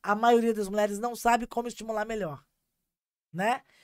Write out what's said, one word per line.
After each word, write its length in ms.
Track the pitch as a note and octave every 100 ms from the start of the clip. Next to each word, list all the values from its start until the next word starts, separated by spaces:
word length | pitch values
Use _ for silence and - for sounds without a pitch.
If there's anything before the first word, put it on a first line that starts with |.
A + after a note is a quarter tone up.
A 140 | G3 G#3
maioria 380 | A#3 A#3+ A#3 G#3+
das 120 | G3
mulheres 300 | G#3 G#3 G3+
não 180 | A#3+ A3+
sabe 300 | A#3+ A#3 A#3+
como 220 | - A#3+
estimular 360 | A3 A3 A3 G#3+
melhor, 380 | A3 F3 C#3 _ _ _ _ _ _ _ _ _
né? 300 | D#3+ G#3 C4 _ _